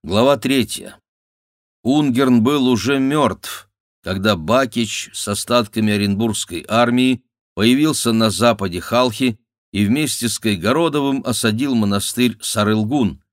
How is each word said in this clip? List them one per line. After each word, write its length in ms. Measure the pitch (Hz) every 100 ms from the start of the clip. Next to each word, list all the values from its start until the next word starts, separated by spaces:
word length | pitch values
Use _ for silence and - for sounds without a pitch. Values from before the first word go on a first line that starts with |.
Глава 360 | 78 101 131 139
третья. 600 | 127 135 107 - - - _ _ _ _ _ _ _ _
Унгерн 600 | 113 147 147 120 131 120
был 240 | 113 147 127
уже 320 | 117 113 139
мёртв, 720 | 131 151 127 95 - - _ _ _ _
когда 340 | 87 95 104 95
Бакич 760 | 78 123 135 120 110 - -
с 160 | - -
остатками 640 | 101 - 123 107 - 107
Оренбургской 720 | 104 101 98 113 101 - 82 -
армии 580 | 110 120 123 127 127 _ _ _
появился 580 | - 113 131 156 135 117
на 180 | 113 113
западе 500 | 90 120 107 95 87
Халхи 580 | - 117 127 110 131 110 _ _ _
и 120 | 98
вместе 440 | 101 135 143 - 117
с 100 | -
Кайгородовым 840 | 110 95 95 143 165 147 139 135 131
осадил 480 | 110 117 107 139
монастырь 640 | 120 101 101 - - 123 110
Сарылгун 840 | - 110 104 107 107 143 104 69 _